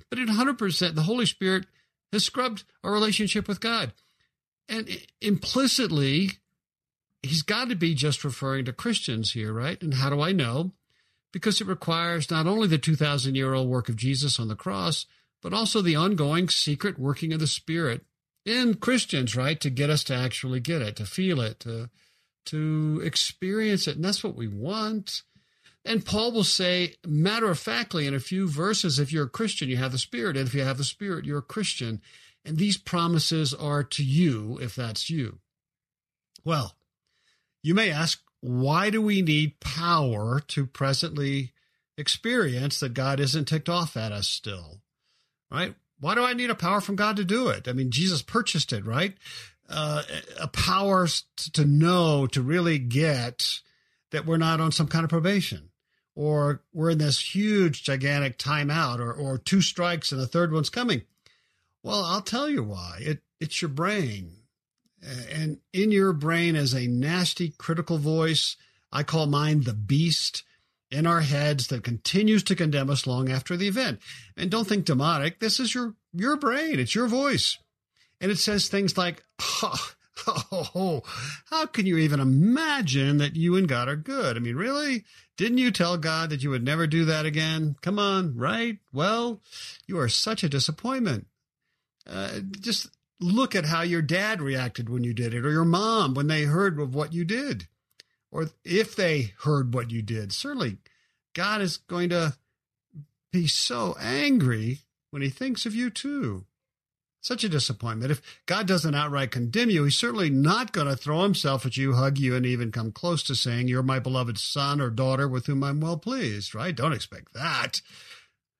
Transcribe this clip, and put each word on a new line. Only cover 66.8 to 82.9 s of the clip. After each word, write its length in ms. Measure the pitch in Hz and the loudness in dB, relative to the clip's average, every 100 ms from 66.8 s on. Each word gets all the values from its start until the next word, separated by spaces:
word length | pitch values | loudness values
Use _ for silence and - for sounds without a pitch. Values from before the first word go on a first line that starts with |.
| 123 | 0
nasty, 720 | 120 143 180 175 - 170 - | 0 2 2 0 0 -4 -4
critical 400 | - 165 160 165 | -4 -2 0 0
voice. 580 | 147 160 160 151 - - _ _ _ | 2 2 2 2 0 -4 _ _ _
I 100 | 139 | -4
call 240 | 143 160 147 | 0 0 2
mine 380 | 143 151 156 | 2 4 4
the 100 | 123 | 2
beast 680 | 107 101 143 170 147 - - - _ _ _ _ | -2 2 2 4 2 -2 -6 -12 _ _ _ _
in 160 | 135 165 | 0 2
our 140 | 170 | 4
heads 480 | 147 143 147 143 - | 2 2 2 0 -2
that 160 | 123 | -4
continues 600 | 120 117 - 190 214 214 | -4 -4 0 4 6 4
to 120 | 202 185 | 4 0
condemn 340 | 156 143 135 | 2 2 2
us 160 | 135 127 | 0 0
long 240 | 127 131 | 0 0
after 280 | 131 - 175 | 0 -2 -2
the 100 | 202 | -2
event. 320 | 214 240 110 - - - - | 0 -2 -4 -10 -18 -16 -6
And 120 | 180 | -2
don't 160 | 220 - | 0 0
think 200 | 208 165 | 0 2
demonic. 560 | 135 151 156 151 - | 2 2 2 0 -2
This 180 | 220 - | -2 0
is 160 | 240 247 | 0 -2
your, 200 | 233 - _ | -4 -8 _
your 240 | 170 240 302 | -4 0 0
brain. 420 | 285 269 320 170 | 0 0 0 0
It's 160 | 123 214 | 0 0
your 120 | 247 | 2
voice. 500 | 247 277 - - - _ _ _ _ _ - | 2 2 2 0 -2 _ _ _ _ _ -6
And 100 | 190 | -2
it 60 | 196 | 0
says 320 | - 208 - | 0 0 0
things 280 | 202 196 - | 0 0 0
like, 240 | 180 160 - - - - | -2 -4 -12 -6 -4 -2
"Oh, 300 | 311 - - - _ - - | -2 -4 -8 -12 _ -8 -4
oh, 420 | - - 185 147 | -4 -4 -6 -4
oh, 280 | 180 185 143 - 110 135 - - | -2 -2 -2 -6 -10 -10 -10 -4
how 160 | 320 311 | -2 -2
can 200 | 226 190 | 0 2
you 120 | 165 | 2
even 240 | 156 147 | 4 4
imagine 960 | 131 135 202 269 320 285 170 | 4 6 6 4 2 0 0